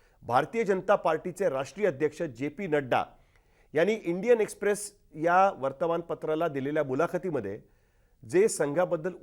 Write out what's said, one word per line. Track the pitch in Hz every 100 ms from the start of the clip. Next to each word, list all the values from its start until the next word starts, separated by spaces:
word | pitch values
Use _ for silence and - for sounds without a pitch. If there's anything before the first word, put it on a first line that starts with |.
| _ _
भारतीय | - 123 156 233
जनता | 202 190 185 202
पार्टीचे | 180 160 180 170 190
राष्ट्रीय | 131 139 - 202
अध्यक्ष | 127 147 -
जे | 170 117 143
पी | 151 196
नड्डा | 147 131 120 - - _ _ _ _ _
यांनी | 139 180
इंडियन | 220 170 175 240 233
एक्सप्रेस | - - 202 202 - - _ 160
या | 160 180 196 151
वर्तमानपत्राला | 131 131 170 170 170 156 151 156 170
दिलेल्या | 139 131 156
मुलाखतीमध्ये | 143 131 170 180 185 143 101 104 - _ _ _ _ _ 110
जे | 156 214
संघाबद्दल | - 147 143 180 175 170 175